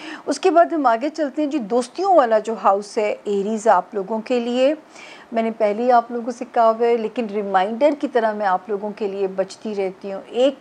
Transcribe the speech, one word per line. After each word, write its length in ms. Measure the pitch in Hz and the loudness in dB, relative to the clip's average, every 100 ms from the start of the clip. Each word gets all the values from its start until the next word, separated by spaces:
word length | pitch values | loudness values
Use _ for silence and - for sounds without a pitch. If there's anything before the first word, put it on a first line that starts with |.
| 311 311 - | -16 -12 -8
उसके 220 | 294 381 | -2 2
बाद 240 | 330 302 | 4 4
हम 140 | 330 269 | 4 0
आगे 220 | 226 285 | 0 -2
चलते 320 | 311 294 277 | -4 -4 -2
हैं 80 | 302 | -4
जी, 100 | 294 | -4
दोस्तियों 560 | 202 233 240 - 392 349 | -2 -2 -2 -4 2 4
वाला 240 | 240 220 | 4 2
जो 160 | 214 220 | -2 -2
house 420 | 208 196 202 - | 0 0 -2 -4
है 140 | 214 | -4
Aries 560 | - - 202 196 220 220 | -4 -4 -2 -2 0 4
आप 240 | 185 180 208 | 4 2 -6
लोगों 240 | 190 226 | -6 -6
के 200 | 220 247 | -2 -2
लिए, 380 | 240 247 262 302 - - - - - | -2 0 2 0 -6 -20 -20 -20 -8
मैंने 180 | 226 226 | -4 -2
पहले 320 | 226 208 208 | 0 -2 0
ही 60 | 247 | 2
आप 220 | 240 233 | 2 2
लोगों 200 | 240 233 | -4 -8
से 140 | 240 247 | -8 -4
कहा 240 | - 226 | 2 2
हुआ 180 | 220 233 | 4 2
है, 100 | 233 | 2
लेकिन 300 | 214 220 220 | -2 -4 -4
reminder 680 | 202 202 190 190 226 294 294 | -4 0 0 0 2 2 2
की 120 | 285 | -2
तरह 260 | 240 220 | 0 0
मैं 120 | 208 202 | 0 0
आप 200 | 185 - | 0 -2
लोगों 220 | 202 214 | -6 -6
के 160 | 208 208 | -6 -6
लिए 200 | 196 196 | -4 -4
बचती 460 | 190 190 - 220 | -2 -6 -6 -8
रहती 380 | 202 190 190 196 | -4 -6 -6 -12
हूँ। 140 | 190 - | -12 -8
एक 340 | 226 269 277 | 0 0 0